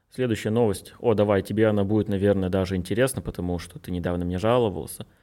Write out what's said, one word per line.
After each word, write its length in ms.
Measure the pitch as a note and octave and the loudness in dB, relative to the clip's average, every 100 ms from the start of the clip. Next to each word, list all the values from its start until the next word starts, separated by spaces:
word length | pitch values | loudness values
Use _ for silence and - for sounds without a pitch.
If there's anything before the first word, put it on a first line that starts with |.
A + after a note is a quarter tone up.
| _ | _
Следующая 360 | - B2+ G#2 G#2+ | -4 -2 -2 0
новость. 440 | A2+ A2+ F2+ - - | 0 2 0 -8 -4
О, 140 | A#2+ | 0
давай, 280 | G#2 G#2 G2 | 2 4 2
тебе 260 | F#2+ G#2 A2 | 0 2 2
она 160 | G#2 | 2
будет, 260 | G2 G#2+ G#2 | 2 0 0
наверное, 400 | G2 G2+ G2 F#2 | 2 2 2 2
даже 260 | F#2+ F#2 F#2 | 0 0 -2
интересна, 460 | F2+ G2+ C3 G2+ | -2 0 0 -2
потому 380 | F2 F2 F2+ F2 | -8 -6 -4 -4
что 200 | - - | -8 -14
ты 120 | - | -8
недавно 340 | F2+ F2 F2 F2 | -6 -2 -2 -2
мне 120 | F2+ | -2
жаловался. 680 | G#2+ B2 A2+ F2 - - - _ | 2 2 2 -2 -10 -12 -18 _